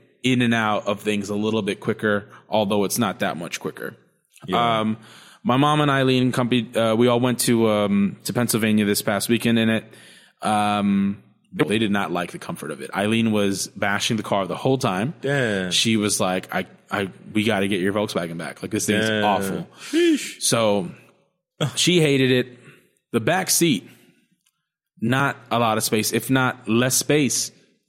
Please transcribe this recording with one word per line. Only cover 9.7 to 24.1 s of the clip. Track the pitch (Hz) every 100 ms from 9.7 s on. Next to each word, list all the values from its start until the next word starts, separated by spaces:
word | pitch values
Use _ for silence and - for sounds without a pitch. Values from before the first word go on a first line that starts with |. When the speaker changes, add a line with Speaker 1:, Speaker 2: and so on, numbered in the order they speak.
Speaker 1:
it, | 110 - - - - - -
um, | - 107 104 104 101 98 98 98 - _ _
they | 92 - 107
did | 110
not | 101 87
like | 87 90
the | 85
comfort | - 85 73
of | 69
it. | 67
Eileen | 92 104 113 113
was | 107 101 95 -
bashing | - 101 101 - 113
the |
car | - 101 92
the | 87
whole | 135 131
time. | 127 92 123 -
Speaker 2:
Damn. | 131 143 120 101 92
Speaker 1:
She | 90 117 110
was | 104 -
like, | 98 92 -
"I, | 92 - - -
I, | 101 98 - -
we | 104
gotta | 107 104 98
get | 98
your | 95
Volkswagen | 104 104 - 85 85
back. | 76 -
Like, | 110
this | 104 -
thing's | 107 110
Speaker 2:
Damn. | 107
Speaker 1:
awful." | 104 95 98 92 87 -
Speaker 2:
Sheesh. | - 311 339 302 - -
Speaker 1:
So | - 117 110 101 90 - - _ _ _ _ - 147 -
she | - 175
hated | 156 139 131
it. | 127 120 - - - _ _ _
The | 120
back | 113 180 180
seat, | - 170 113 - - _